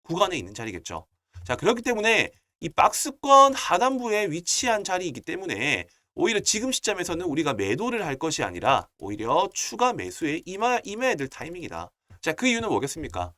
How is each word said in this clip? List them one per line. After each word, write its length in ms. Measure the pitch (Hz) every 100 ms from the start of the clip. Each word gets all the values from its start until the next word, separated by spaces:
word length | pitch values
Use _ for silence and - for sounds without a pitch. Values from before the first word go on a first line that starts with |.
구간에 340 | - 170 196
있는 200 | 160 92
자리겠죠. 500 | 107 113 90 - 82 - _ _ -
자, 100 | -
그렇기 280 | 131 170 240
때문에 480 | 247 220 214 214 107 _ _ _
이 80 | 165
박스권 840 | - - - 285 - 277 269 277
하단부에 760 | 269 - - 254 262 240 208 202
위치한 520 | 160 175 - 254 214
자리이기 380 | 190 185 180 117
때문에 640 | - 185 196 104 135 110 87 _ _
오히려 240 | - 196 208
지금 300 | - 214 254
시점에서는 540 | 247 - 196 175 165
우리가 300 | 180 143 151
매도를 500 | 113 98 135 233 233
할 120 | 170 135
것이 260 | 160 156
아니라 440 | 107 87 107 127 - _
오히려 500 | 98 104 110 151 190
추가 420 | - - 220 247
매수에 500 | 180 92 - 156 156
임하-, 340 | - 190 233 240
임해야 320 | 180 214 254
될 120 | 175 135
타이밍이다. 640 | - 143 180 143 82 87 _ _ -
자, 120 | 160
그 140 | 156 254
이유는 220 | 233 226
뭐겠습니까? 640 | 143 139 165 139 90 90